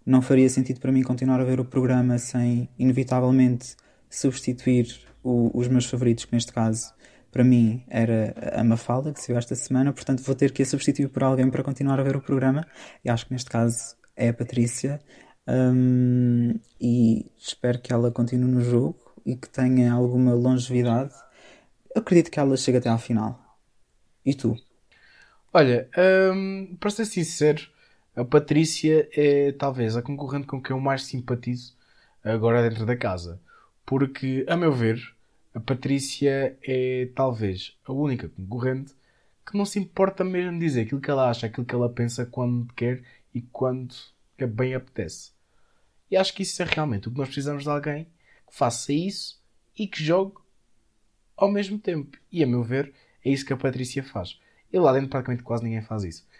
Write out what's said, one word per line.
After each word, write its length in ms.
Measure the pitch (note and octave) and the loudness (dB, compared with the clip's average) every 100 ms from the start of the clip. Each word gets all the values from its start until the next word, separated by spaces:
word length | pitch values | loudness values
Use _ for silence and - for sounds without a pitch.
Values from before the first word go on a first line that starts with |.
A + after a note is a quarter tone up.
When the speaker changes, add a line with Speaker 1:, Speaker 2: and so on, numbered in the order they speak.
Speaker 1:
Não 160 | - B2+ | 2 4
faria 300 | B2+ C3 C3 | 6 6 6
sentido 300 | C3 B2+ B2+ | 4 -2 -2
para 120 | C3 | 0
mim 120 | C3 | 2
continuar 360 | C3 B2+ C3 B2+ | 2 0 0 2
a 40 | |
ver 160 | B2+ C3 | 2 0
o 60 | B2+ | 0
programa 520 | C3+ B2+ B2 B2 A#2+ | 0 2 4 2 0
sem, 500 | - B2 A#2+ A#2+ B2 - | -2 0 0 0 -2 0
inevitavelmente, 960 | B2+ B2+ B2+ B2+ B2+ C3 B2+ B2 - - _ _ _ | 2 2 2 2 4 6 4 2 -6 -18 _ _ _
substituir 880 | - C3+ B2+ - B2+ - B2 A#2+ - - - | -4 -2 -2 -4 -2 2 2 2 -4 -20 -10
o, 300 | B2+ A#2+ A#2 | -2 2 2
os 140 | - B2 | 2 2
meus 180 | B2+ B2 | 2 2
favoritos, 400 | B2 B2+ A2+ - | 0 2 0 0
que 80 | |
neste 180 | A#2+ - | -2 -2
caso, 400 | - A2+ A2+ - - - - _ | 0 0 -2 -6 -16 -20 -20 _
para 120 | B2+ | 2
mim, 400 | B2 B2 A2+ A#2+ - | 6 6 4 0 -4
era 460 | A2+ A2+ A2+ G#2+ - - - | -2 2 2 -2 -4 -6 0
a 80 | |
Mafalda, 500 | A#2 A2+ - B2 D3+ | 2 2 0 -2 -2
que 80 | C#3+ | -6
saiu 160 | - A#2+ | -4 -4
esta 160 | A#2 | -2
semana. 400 | B2 - C3 C3+ | -6 -2 2 2
Portanto, 300 | C#3 - C3 | 0 -4 -4
vou 100 | C3 | -2
ter 180 | C3 C#3 | 0 0
que 120 | C3 | 2
a 20 | C3+ | -2
substituir 440 | C#3 - C#3 C3+ | 0 0 0 -2
por 120 | - | 0
alguém 300 | C3+ C3 C3 | 2 2 2
para 120 | C3+ | 0
continuar 360 | C#3 C3 C#3 C3+ | -4 -4 -2 0
a 40 | |
ver 120 | C#3 C3+ | 0 -2
o 60 | |
programa. 440 | - C3+ C3 C#3 E3 - - - B2 | -2 0 2 0 -4 -14 -20 -8 -4
E 60 | |
acho 160 | A#2 - | -2 -4
que 60 | |
neste 180 | B2+ B2 | -8 -4
caso 480 | A#2 A#2 A2+ - - _ - | 0 0 0 -8 -16 _ -2
é 100 | A#2 | 0
a 40 | |
Patrícia. 680 | A#2 A#2+ B2 A#2 - C3+ D3 - - - _ - | 0 -4 0 -2 -2 -6 -6 -10 -20 -20 _ -2
Hum, 1120 | B2+ B2+ B2+ B2+ B2+ B2 B2 B2 A#2+ A#2+ A3+ - - | 2 4 4 4 4 4 4 4 2 2 -2 -8 -6
e 520 | B2 A#2+ A2+ A2 - _ | 0 4 4 2 -2 _
espero 420 | - - B2 B2 | -16 -4 -2 -2
que 120 | - | -2
ela 200 | A#2+ A#2+ | 0 0
continue 400 | A#2+ B2+ B2+ B2+ | 0 -2 0 2
no 100 | B2+ | 2
jogo 380 | A#2+ A#2+ C#3+ - - - - | 2 2 0 -4 -16 -10 -8
e 100 | B2+ | -8
que 140 | - | -8
tenha 440 | - B2+ B2+ B2 | -2 2 4 4
alguma 400 | A#2+ B2 B2 B2+ | 4 2 4 4
longevidade. 800 | A#2+ B2 B2+ A#2+ B2 A#2+ A#2 C#3 - - _ - - _ _ _ - | 4 4 2 0 0 2 2 -2 -10 -20 _ -20 -20 _ _ _ -6
Acredito 340 | A3 F3 D#3+ | 4 4 4
que 100 | - | 0
ela 180 | C#3 C3 | 0 2
chegue 200 | - B2 | 2 2
até 120 | A#2+ | 2
à 80 | A#2 | 0
final. 600 | - A2+ A2 A#2 _ _ _ _ _ _ _ _ | 0 -2 -2 -8 _ _ _ _ _ _ _ _
E 120 | C3+ C3 | -4 -2
tu? 200 | A#2 A#2 - _ _ _ _ _ _ _ _ | -2 -4 -8 _ _ _ _ _ _ _ _
Speaker 2:
Olha, 380 | F3 C#3 A#2+ - - F#3 F#3+ F#3+ F#3+ | 4 6 4 0 2 4 6 4 0
hum, 400 | F#3+ G3 F#3+ F#3 | -4 -8 -12 -6
para 120 | G#3 | -4
ser 140 | G#3 G#3+ | -4 -4
sincero, 640 | - D#3+ - D3+ D#3 - _ _ _ _ - | -4 -4 2 2 2 -4 _ _ _ _ -8
a 80 | B2 | 2
Patrícia 840 | D3+ D3 D3 D#3+ - D#3 D#3 D3 | 2 4 2 2 0 2 4 2
é 400 | - D3 C#3+ C#3+ | 2 4 4 2
talvez 420 | C#3 C#3 C3 A2+ A#2 | 0 -4 -2 -2 -2
a 60 | |
concorrente 440 | B2 C#3 C#3 C#3+ C#3 | -6 -8 -6 -8 -8
com 160 | C3+ | -10
quem 140 | - C3 | -6 -4
eu 60 | |
mais 240 | C3+ C3+ - | -2 -2 -4
simpatizo 720 | B2+ B2 B2 B2 B2 - _ _ _ _ _ | -8 -4 -4 -4 -8 -10 _ _ _ _ _
agora 380 | G#2+ A2+ A2+ A#2+ | -4 0 2 2
dentro 240 | A#2 G#2+ A2 | 2 0 -2
da 100 | A#2+ | -2
casa. 460 | A#2 F2+ E2+ F2 - _ _ _ - | -4 -4 -8 -14 -20 _ _ _ -4
Porque, 600 | C3+ C3+ C3+ C3+ C3 C3+ | 0 0 -2 -4 -2 -2
a 80 | E3+ | 0
meu 160 | E3 | 2
ver, 280 | C3 A2+ A#2+ - - _ _ _ A#2 | 2 0 -2 -6 -20 _ _ _ -10
a 40 | |
Patrícia 960 | A2+ B2+ C#3 C#3 C3+ - C#3+ C3+ C3 C3+ | -6 -4 -2 -2 -4 -2 0 0 -2 -6
é 480 | - C3 B2+ B2+ B2 B2 | -4 -2 -2 -2 -4 -2
talvez 600 | C3+ A2+ G#2 F#2+ - - - | -2 -2 -4 -6 -10 -16 -8
a 80 | |
única 360 | C3+ D3 B2 E2+ | -4 -2 -2 -6
concorrente 640 | - F#2+ B2 B2+ C3 C3+ _ _ _ _ _ - | -12 -10 -6 -4 -4 -8 _ _ _ _ _ -8
que 80 | G3+ | -4
não 80 | G3+ | -4
se 140 | G#3 | -4
importa 440 | F#3 - F#3+ F#3+ | -6 0 0 0
mesmo 360 | F#3 F3+ F3+ F3 | -4 -2 -4 -2
de 0 | |
dizer 220 | E3 B2+ | 0 0
aquilo 200 | A2 C#3 | -2 -4
que 80 | C3+ | -2
ela 180 | C#3 B2+ | 2 2
acha, 200 | A#2 A2+ | 0 -6
aquilo 180 | A2 B2 | -6 -4
que 80 | |
ela 160 | B2 A#2+ | -2 -2
pensa 340 | A#2+ A#2+ A#2 | -2 -4 -4
quando 480 | A#2+ - B2 B2 A#2+ - | -8 -4 -2 -2 -4 -4
quer 260 | C3+ B2+ - _ _ | -4 -4 -10 _ _
e 80 | A#2+ | -12
quando 540 | B2 - C3 B2+ B2+ - - _ _ - | -10 -4 -4 -4 -8 -16 -20 _ _ -8
que 80 | B2+ | -6
bem 280 | A2 B2+ | -2 -4
apetece. 580 | C3 - - E2+ - - _ _ _ _ _ _ _ _ | -4 -8 -8 -10 -12 -20 _ _ _ _ _ _ _ _
E 80 | F#3 | 0
acho 160 | F#3+ | 0
que 100 | - | -4
isso 180 | F#3+ - | -8 -6
é 40 | F3 | -4
realmente 420 | - D3+ G#2 A2+ | -2 -2 -4 -6
o 40 | |
que 60 | B2 | -6
nós 100 | C3+ | -6
precisamos 360 | - C#3 C#3+ | -6 -6 -6
de 60 | D3 | -4
alguém 360 | D3 D3+ D3 E3 _ _ _ _ | -4 -4 -8 -12 _ _ _ _
que 80 | - | -2
faça 360 | - - - | -2 0 -2
isso 500 | D3 F#3 G3 - - _ _ _ - | -2 -2 -6 -12 -16 _ _ _ -8
e 100 | G#3 | -8
que 160 | - | -4
jogue 320 | D3+ F3+ G3 - _ _ _ _ _ _ _ _ _ - | 0 0 0 -6 _ _ _ _ _ _ _ _ _ 0
ao 140 | G3 | 0
mesmo 260 | G3+ G3 G#3 | 2 -2 -4
tempo. 400 | G3 D#3+ C#3 - _ | -4 -4 -6 -14 _
E, 120 | F3 | 0
a 40 | C3+ | 2
meu 160 | A#2+ | 2
ver, 300 | A2+ C3 C#3 - _ _ | 0 -2 -4 -10 _ _
é 60 | B2+ | -2
isso 160 | C#3 - | -2 -2
que 80 | |
a 40 | C3 | -4
Patrícia 460 | C3+ B2+ B2 C#3 | -2 -4 -6 -8
faz. 360 | B2+ G#2+ F2 - _ _ _ | -8 -10 -10 -14 _ _ _
E 80 | F#3 | 2
lá 120 | D#3 | 4
dentro 180 | C3 C3+ | 4 0
praticamente 340 | C3+ B2 B2 | -4 -4 -6
quase 200 | - A#2 | -4 -6
ninguém 180 | A#2 A2+ | -4 -6
faz 220 | G#2+ A2 | -6 -6
isso. 240 | F#2 - _ | -8 -10 _